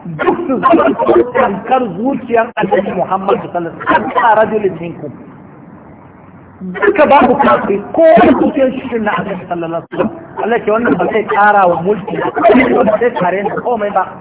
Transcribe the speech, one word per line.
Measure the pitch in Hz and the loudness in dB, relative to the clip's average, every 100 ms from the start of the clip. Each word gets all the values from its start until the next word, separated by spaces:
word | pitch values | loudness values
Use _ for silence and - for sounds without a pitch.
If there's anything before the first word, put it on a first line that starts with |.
duk | - 156 - - | -12 -6 -2 -2
su | - 247 | -2 -2
zama | 175 339 - - - 233 - | 2 2 2 0 2 2 2
tamkar | 247 247 196 - 262 247 170 | 0 0 -2 -2 0 0 -4
zuciyar | 240 277 - 226 226 - | -4 -4 -2 -2 -2 -2
Annabi | 208 196 196 185 | -2 0 -2 -4
Muhammad | 165 190 196 - | -2 -2 -2 -2
sallallahu | 160 175 | -2 -6
alaihi | 170 - | -8 -10
wasallam, | - - 220 | -2 -2 0
hatta | - 240 214 | 0 2 2
rajulun | 220 214 202 165 | 2 0 -2 -4
minkum. | 170 156 147 - - - - - - - - - - - - - - - | -12 -12 -14 -14 -20 -20 -20 -20 -20 -20 -20 -20 -20 -20 -20 -20 -20 -16
Duka | 185 180 415 - 285 | -12 0 0 4 4
babu | 285 - - | 6 4 2
kafiri, | - - - 196 - | 2 2 0 -4 -4
ko | - 330 339 349 262 | 2 6 6 6 4
zuciyar | 320 - 262 | 0 0 0
shi | - - 240 | -2 -6 -4
na | 208 | -2
Annabi | 190 196 185 - | -4 -6 -8 -8
sallallahu | 170 165 165 | -8 -6 -6
alaihi | - | -8
wasallam. | - 214 - - - | -4 -4 -4 -16 -8
Allah | 202 233 | -2 -2
ya | - | 0
ce | |
wannan | 220 240 190 | 0 0 0
ba | 175 | 0
zai | 220 202 | -2 -2
ƙara | 208 208 208 185 | 2 4 6 4
wa | 170 | 2
mulki, | 170 214 - - | 0 -2 -4 -6
ba | 330 - 330 254 254 - 220 214 | -4 0 4 4 4 2 2 2
zai | 240 | 0
kare | 233 180 185 | 0 -2 -2
ni | 202 | -4
komai | - - 240 208 | -4 -4 -2 -2
ba. | 190 175 - | -2 -4 -8